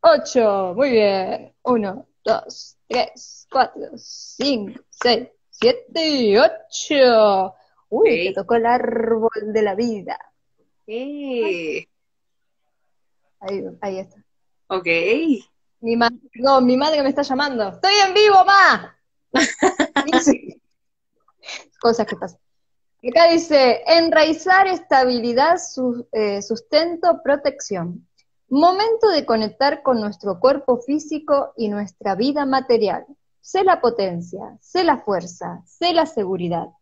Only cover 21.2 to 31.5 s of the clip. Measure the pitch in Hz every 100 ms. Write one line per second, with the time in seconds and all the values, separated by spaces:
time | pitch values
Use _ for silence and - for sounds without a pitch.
21.2 | _ _ - - - _ 233 233 208 202
22.2 | 190 _ _ _ _ _ _ _ 247 277
23.2 | 339 330 330 294 262 220 - 330 330 320
24.2 | 311 311 370 370 392 359 - 277 254 247
25.2 | 233 233 302 349 - - 254 240 240 220
26.2 | 208 202 202 220 _ 302 339 339 359 330
27.2 | - 285 285 269 - 190 170 175 _ _
28.2 | _ _ _ 269 339 370 440 453 440 320
29.2 | - 226 214 - 269 302 269 240 208 208
30.2 | 202 175 254 277 - 233 - 294 - 302
31.2 | 302 285 -